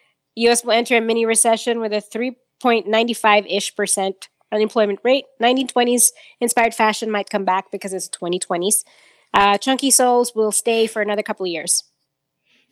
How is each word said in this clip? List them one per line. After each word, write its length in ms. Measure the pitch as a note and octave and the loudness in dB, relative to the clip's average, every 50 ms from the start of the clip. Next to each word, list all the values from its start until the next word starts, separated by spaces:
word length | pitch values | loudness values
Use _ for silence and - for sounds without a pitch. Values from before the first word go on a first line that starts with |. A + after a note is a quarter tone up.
| _ _ _ _ _ _ - | _ _ _ _ _ _ -6
U 120 | A3+ A#3 A#3 | 0 2 2
S 140 | A#3+ A#3 A#3+ | 2 2 2
will 80 | A#3+ | 0
enter 240 | G#3+ A#3 A#3+ - B3+ | 0 0 2 2 0
a 60 | A3+ | 0
mini 240 | A3+ A3+ A#3 A#3 A3+ | 2 2 0 0 0
recession 560 | A3+ A3+ - - A#3 A3+ A3 - B3 A#3 A#3 | 0 2 2 2 2 2 0 0 -4 -4 -2
with 100 | A3+ G#3 | -2 -4
a 80 | G#3 G#3 | -4 -4
three 380 | - - - A3 B3 B3+ B3 _ _ _ _ _ | -6 -6 -8 -6 -6 -6 -8 _ _ _ _ _
point 260 | - B3 A#3 A3 - | 0 2 2 2 0
nine 260 | G3+ G#3+ A3+ A#3 A#3+ A3+ | 0 0 0 0 0 -2
five-ish 600 | - - G#3+ G#3 G#3 G3 - F3+ G3+ - - - | 0 4 4 4 4 4 0 -4 -4 -4 -4 -4
percent 540 | - G3+ - - G3+ F#3+ G3 F#3+ - - - _ _ _ - G#3+ | -4 -2 -2 -2 -2 -2 -4 -4 -8 -16 -20 _ _ _ -4 0
unemployment 460 | G#3+ G#3+ G3+ - A#3 G#3+ G#3 G3 - - | 0 0 0 2 0 2 0 0 -2 0
rate. 220 | B3 C4+ C4+ - _ _ - | 0 0 0 0 _ _ 0
Nineteen 260 | A3+ B3 B3+ C4+ C4 | 0 2 2 0 -2
twenties 460 | - - B3 A#3+ A#3+ B3 A#3 - - - - - - - - | -2 0 0 2 2 2 2 2 0 0 -4 -20 -20 -8 -6
inspired 340 | A#3+ A#3 - B3 A#3 A3+ A3 | -6 -2 0 0 0 0 0
fashion 380 | - A3 G#3+ G#3 - A#3 A3 | 0 0 0 0 -2 -4 -4
might 180 | G#3+ G3+ G3 - | -4 -4 -4 -4
come 140 | - G3+ G3 | -4 -2 0
back 280 | F#3 F#3 F#3+ F#3+ - | 0 -2 -2 -2 -6
because 200 | - F#3+ - F#3+ | -12 -10 -8 -8
it's 160 | F#3+ F3+ - | -8 -8 -8
twenty 320 | - - - F3 E3+ F3+ F#3 | -10 -12 -8 -6 -4 -4 -4
twenties. 460 | - - F#3 E3+ F3+ G#3 G#3+ - - _ _ _ _ _ _ _ _ - - | -4 -4 -4 -2 0 0 -2 -2 -4 _ _ _ _ _ _ _ _ -2 2
Uh, 240 | G3+ G3+ G3+ G3+ | 2 4 4 2
chunky 340 | G3+ - C4+ C4 C4 C#4 C4+ | 2 0 -2 -2 0 0 2
souls 420 | - - B3 B3 B3 A#3+ B3 A#3+ - | 2 4 4 4 4 2 0 0 0
will 200 | A3 A3 G#3+ G3+ | -2 -2 0 0
stay 340 | - - A#3 A3+ A3+ A3 | -2 -2 0 0 0 0
for 140 | A3 - A3 | -2 -2 -4
another 220 | G#3 G#3 G#3 G#3 G#3 | -4 -2 -2 -4 -4
couple 220 | - G#3 - F#3+ | -6 -6 -6 -6
of 60 | F3+ | -6
years. 320 | E3 D3+ D#3 E3+ - - - _ _ _ _ _ _ _ _ _ _ _ _ _ _ _ _ _ | -6 -6 -4 -4 -4 -4 -4 _ _ _ _ _ _ _ _ _ _ _ _ _ _ _ _ _